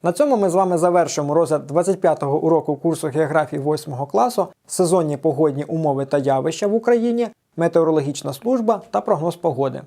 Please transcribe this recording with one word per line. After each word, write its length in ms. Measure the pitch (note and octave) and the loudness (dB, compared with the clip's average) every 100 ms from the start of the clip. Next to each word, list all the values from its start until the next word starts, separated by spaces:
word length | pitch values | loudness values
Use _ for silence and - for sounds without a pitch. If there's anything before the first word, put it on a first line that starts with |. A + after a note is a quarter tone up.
На 80 | E3+ | -2
цьому 260 | F3 D4 A#3+ | 0 2 4
ми 120 | G3 | 2
з 40 | |
вами 240 | F3 F#3 E3+ | 2 2 2
завершуємо 560 | F3 F3 D#3 - C#3+ | 4 2 2 -2 -2
розгляд 340 | D3+ D#3+ G3+ C#3 | -2 0 -2 0
двадцять 340 | D3 F3+ F#3+ | 0 0 0
п'ятого 380 | E3+ D3+ C#3 D3+ | 0 0 -2 0
уроку 360 | D#3+ D#3+ D3+ | 2 2 0
курсу 320 | C#3+ E3+ D#3+ D3+ | -2 -2 -2 -4
географії 540 | C#3 D3+ D#3 D3 D3 | -2 0 0 0 -4
восьмого 440 | C#3 D3+ D3+ B2+ | -2 -4 -6 -8
класу 420 | C#3 G#3 B3 A3+ F3 _ _ | -2 0 0 0 -4 _ _
"Сезонні 500 | - F3+ F#3 D#3 C#3+ | -2 2 2 0 0
погодні 460 | D#3 C3+ D#3 C3+ | -2 2 0 0
умови 420 | C#3+ D#3+ D#3 C3+ | -4 -2 0 -2
та 120 | C3+ C#3+ | 0 0
явища 500 | C3+ C3 C#3+ D#3+ G#3 | 0 0 -2 -2 -2
в 60 | |
Україні, 540 | A3+ A#3 A#3+ A#3 A#3 A#3 _ _ | 0 2 2 2 -2 -4 _ _
метеорологічна 800 | - E3+ E3 D#3+ D#3 C#3 C#3+ C#3 | -2 0 2 2 2 0 -6 -8
служба 480 | C3+ A#3 C4 A3 G#3+ - | -6 -2 0 0 -2 -2
та 100 | G#3 | -4
прогноз 340 | - E3+ E3 | 0 0 0
погоди". 460 | E3 E3 B2+ C3+ C3 | -2 -2 0 -2 -4